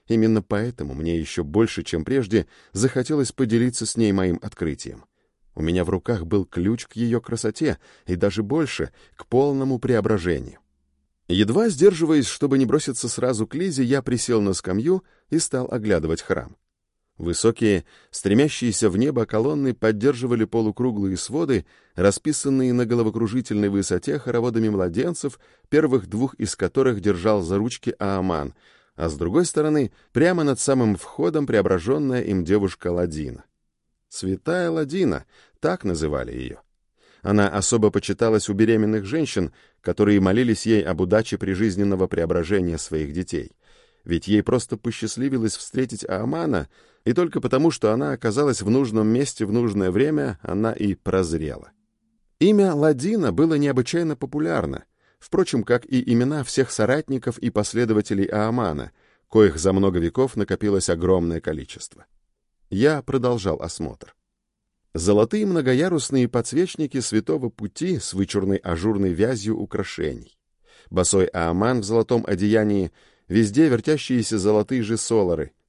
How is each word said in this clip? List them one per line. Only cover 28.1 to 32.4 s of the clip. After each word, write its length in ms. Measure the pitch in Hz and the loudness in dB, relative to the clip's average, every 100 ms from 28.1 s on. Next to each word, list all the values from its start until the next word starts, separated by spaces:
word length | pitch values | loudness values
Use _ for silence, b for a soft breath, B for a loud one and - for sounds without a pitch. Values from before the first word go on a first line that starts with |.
| 98 92 80 69 - b b b b | -2 -2 -2 -4 -10 b b b b
а 120 | 82 | -6
с 80 | 73 | -4
другой 300 | 85 131 175 | 0 0 0
стороны, 480 | 156 151 151 120 b b | 0 0 0 0 b b
прямо 320 | 120 165 175 | 2 2 2
над 160 | 147 127 | 0 0
самым 380 | - 131 113 92 | 0 2 2 0
входом 500 | - - 170 156 139 | -4 -2 0 0 2
преображенная 760 | 110 90 92 92 147 139 123 | 2 2 0 0 0 0 -2
им 220 | - 95 | 0 0